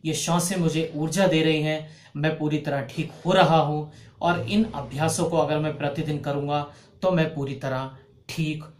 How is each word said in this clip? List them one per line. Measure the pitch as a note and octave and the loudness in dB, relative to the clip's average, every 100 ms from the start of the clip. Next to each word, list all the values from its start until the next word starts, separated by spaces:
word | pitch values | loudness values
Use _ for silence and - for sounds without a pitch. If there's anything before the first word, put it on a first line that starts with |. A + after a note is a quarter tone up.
ये | D#3 | -4
श्वासें | D#3 - F3 E3+ F#3 | -4 0 0 2 0
मुझे | E3 D3+ D#3+ D3+ | 0 0 -2 -2
ऊर्जा | D#3 F#3+ F#3 | -2 2 4
दे | D#3+ | 4
रही | D#3+ D#3 | 4 2
हैं, | D3+ D#3 - - - D3 | 0 -2 -6 -18 -14 -2
मैं | D#3 D#3 | -2 0
पूरी | D3+ D3 | 0 -2
तरह | D3 C#3 - | -2 -4 -4
ठीक | - D#3 - | -6 -8 -6
हो | E3 | 2
रहा | F#3 E3+ D#3+ | 4 6 6
हूं। | D3 D3+ D3+ - - - | 4 -2 -6 -14 -20 -4
और | E3+ E3+ | 0 0
इन | E3+ G#3 | 0 2
अभ्यासों | G#3+ C#3+ C3+ C#3 E3 E3 | 2 -2 -8 -2 -2 0
को | E3 E3 | 0 2
अगर | D3+ D3+ | 2 0
मैं | D3+ D3+ | -2 -2
प्रतिदिन | C#3+ D#3 D3+ D3 | -4 -4 -4 -4
करूंगा | C#3+ C#3+ C#3+ D3 C#3+ - - - | -2 -4 -2 -2 -4 -12 -20 -4
तो | F#3 | 0
मैं | F3 D#3 | 2 2
पूरी | C#3+ C#3 | 0 -6
तरह | C3 C3+ C3 C3 - - - - | -6 -4 -4 -6 -12 -20 -20 -12
ठीक | - D#3 D3+ - | -4 -4 -4 -10